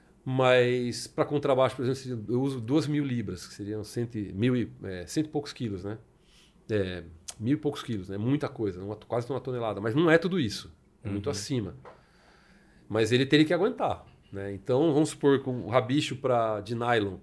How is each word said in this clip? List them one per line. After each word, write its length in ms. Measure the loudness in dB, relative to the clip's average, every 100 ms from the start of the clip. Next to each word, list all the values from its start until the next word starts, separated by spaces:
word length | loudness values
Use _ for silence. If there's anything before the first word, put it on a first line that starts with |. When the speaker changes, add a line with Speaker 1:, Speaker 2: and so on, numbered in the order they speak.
| _ _ -4
Speaker 1:
Mas 800 | 2 6 8 6 2 0 -4 -8
pra 180 | -2
contrabaixo, 520 | 0 0 2 4 4 2
por 100 | -2
exemplo, 400 | -2 -4 -8 -2
eu 80 | 0
uso 180 | 0 -2
duas 280 | 0 0 2
mil 180 | -2 0
libras, 400 | -2 -4 -8 -12
que 80 |
seriam 300 | -10 -6 -6
cento 340 | -6 -6 -4 -4
e, 160 | -6
mil 220 | 0 2 2
e, 160 | -2 -6
é, 220 | -10 -10 -4
cento 220 | -2 -2
e 20 |
poucos 240 | -4 -6
quilos, 300 | -8 -6 -4
né? 160 | -6 -10 -14 _ _ -20 _ _ -2
É, 320 | 0 0 -4 -10 -16 -18 -8
mil 140 | -2 0
e 20 |
poucos 220 | -2 -4
quilos, 260 | -6 -6 -6
né? 80 | -4
Muita 300 | 0 0 -2
coisa, 340 | -4 -4 -4
uma, 120 | -10 -10
quase 340 | -4 -4 -2
uma 100 | -6
tonelada. 420 | -4 -4 -4 -2
Mas 140 | 0 2
não 140 | 6
é 80 | 6
tudo 220 | 4 0
isso. 320 | -2 -4 -12 -20 _ _
É 60 | -6
muito 160 | -4 -4
Speaker 2:
Uhum. 40 |
Speaker 1:
acima. 440 | -6 -4 -4 -4 -10 -20 -20 _ _ _ -20 _ -20 _ -20 _
Mas 240 | 0 4
ele 140 | 4 4
teria 200 | 4 6
que 80 |
aguentar, 520 | 4 2 0 -4 -4 -10 -20 _
né? 220 | -10 -8
Então, 400 | -8 0 2 4
vamos 160 | 4 2
supor 320 | 2 4 4
que 80 | 2
um 180 | -6 0
rabicho 480 | 0 2 -2 -2 -2
pra, 440 | 0 2 2 -2
de 140 | -4 -4
nylon, 420 | 2 2 2 -6